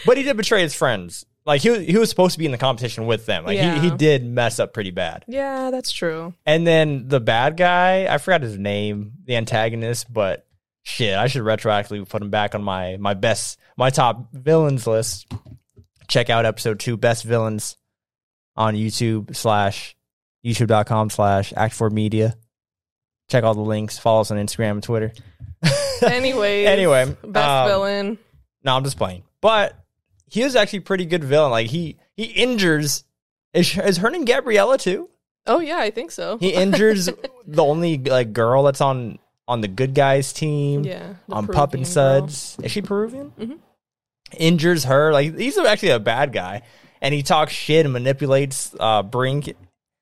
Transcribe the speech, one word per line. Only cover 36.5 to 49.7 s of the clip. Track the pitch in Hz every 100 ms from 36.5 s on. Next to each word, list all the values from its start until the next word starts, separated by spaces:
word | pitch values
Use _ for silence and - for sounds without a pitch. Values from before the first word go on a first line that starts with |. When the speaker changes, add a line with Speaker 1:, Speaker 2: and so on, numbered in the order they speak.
Speaker 1:
injures | 180 196 190 220 202 170 - -
Speaker 2:
<laughs> | - -
Speaker 1:
the | 156
only, | 147 160 170 147
like, | 127 127 113
girl | 117 113 135
that's | 143 139
on, | 139 131 113 - _ _ -
on | 120
the | 104
good | 95 131
guys | 135 139 139 139
team. | - 156 147 143 143
Speaker 2:
Yeah, | 147 - - 180 -
the |
Speaker 1:
On | - 208
Pup | 147 143
and | 131
Speaker 2:
Peruvian | 131 147 135 139
girl. | 147
Speaker 1:
Suds. | - - -
Is | 127
she | 208
Peruvian? | - 202 226 262 285 -
Speaker 2:
Mm-hmm. | 226 320 _ _ _ _ _ _ - -
Speaker 1:
Injures | 160 170 170 165
her. | 127 135 156
Like, | 139 151 156
he's | 247 415
actually | 254 202 180
a | 120
bad | 117 120 143
guy, | 107 90 104 - _ _ -
and | 139
he | 147
talks | 139 156 156
shit | - - 160 147
and |
manipulates, | 123 127 135 139 135 143 135 - -
uh, | 110 107
Brink. | 98 123 131 143 - - 95